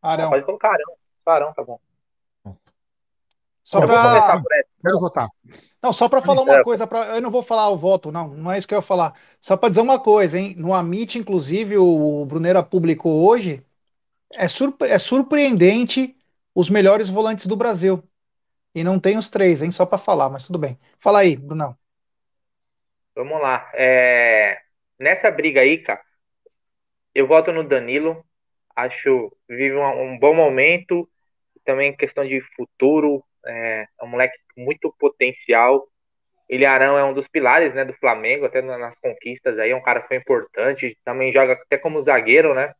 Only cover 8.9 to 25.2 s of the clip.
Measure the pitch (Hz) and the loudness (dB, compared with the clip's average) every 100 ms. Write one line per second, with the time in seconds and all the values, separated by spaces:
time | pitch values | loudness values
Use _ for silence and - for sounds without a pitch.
8.9 | 185 160 - _ _ - 190 240 185 233 | -2 -2 -6 _ _ -2 0 2 2 2
9.9 | 262 262 208 185 165 196 175 165 185 170 | 2 4 4 4 -2 -8 -8 -2 -2 -2
10.9 | 185 226 240 202 190 135 180 220 208 180 | -6 -6 -8 -4 -4 -2 -6 -2 2 4
11.9 | 165 151 147 143 156 165 190 - 185 165 | 4 0 -2 -6 -4 0 2 2 -2 0
12.9 | 160 170 156 175 240 190 135 _ _ _ | 0 0 2 4 4 0 -10 _ _ _
13.9 | _ _ _ _ - 180 - 277 269 - | _ _ _ _ -6 -6 -2 -4 -2 0
14.9 | 202 - 254 277 294 285 226 175 214 247 | 0 0 -2 0 2 2 4 4 4 -2
15.9 | - 262 _ _ _ _ - 170 208 190 | -2 -4 _ _ _ _ -4 0 4 4
16.9 | 208 208 190 220 214 185 208 240 202 185 | 4 0 -2 -2 -4 -6 -4 -4 -2 -2
17.9 | 185 - _ _ _ _ _ _ - 165 | -2 -6 _ _ _ _ _ _ -6 -2
18.9 | 190 190 214 214 214 190 156 156 180 - | 0 0 -2 -4 0 2 2 -2 -2 -2
19.9 | - - 175 135 135 - 175 151 123 _ | -2 -2 -2 -2 -4 -10 -8 -8 -10 _
20.9 | _ - 208 196 135 143 156 147 123 _ | _ 0 4 4 0 -8 -8 -8 -10 _
21.9 | _ _ _ _ _ _ _ _ _ _ | _ _ _ _ _ _ _ _ _ _
22.9 | _ _ - 131 156 143 127 - 120 131 | _ _ -14 -8 -4 -2 -4 -6 -2 2
23.9 | 127 127 120 120 110 104 98 _ _ _ | 4 4 4 4 4 2 -2 _ _ _
24.9 | _ 139 185 | _ -2 2